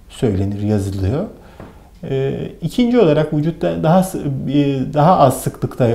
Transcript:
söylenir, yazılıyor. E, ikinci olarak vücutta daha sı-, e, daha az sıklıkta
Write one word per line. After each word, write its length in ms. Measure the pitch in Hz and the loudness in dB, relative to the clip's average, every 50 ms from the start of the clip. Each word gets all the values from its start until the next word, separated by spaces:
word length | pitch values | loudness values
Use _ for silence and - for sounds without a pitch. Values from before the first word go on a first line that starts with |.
| - - | -20 -20
söylenir, 520 | - - 135 113 98 92 101 98 101 101 | -8 -4 -2 -2 0 0 -2 -4 -4 -4
yazılıyor. 640 | 104 104 107 101 95 98 95 95 92 92 123 160 214 - - - - - - - - - - - - - - - - - | -2 0 0 0 0 -2 -4 -2 -2 -2 0 -2 -4 -6 -10 -16 -20 -20 -20 -20 -20 -20 -20 -20 -20 -20 -20 -16 -10 -6
E, 280 | 139 135 135 135 120 - - - - - | -4 -2 -2 -2 -4 -6 -8 -10 -10 -8
ikinci 380 | 160 160 - - 247 233 247 247 | -8 -4 -2 0 0 2 4 4
olarak 340 | 202 160 147 156 156 - 160 | 4 4 4 4 2 0 0
vücutta 500 | 151 147 165 160 - 180 170 165 165 165 | -2 -2 -2 -2 -2 -4 -4 -2 0 2
daha 200 | 156 170 190 185 | 4 4 4 2
sı-, 200 | 185 - 139 - 147 131 135 139 135 135 | 2 -2 -6 -6 -4 -4 -4 -4 -2 0
e, 400 | 147 143 139 139 135 127 - - | 0 2 2 0 -2 -4 -2 0
daha 240 | 147 143 170 185 165 | 2 4 4 6 6
az 240 | 147 131 - - | 4 4 2 0
sıklıkta 480 | - 135 - - - 120 - - 127 117 | -4 -8 -6 -4 -6 -6 -2 0 0 2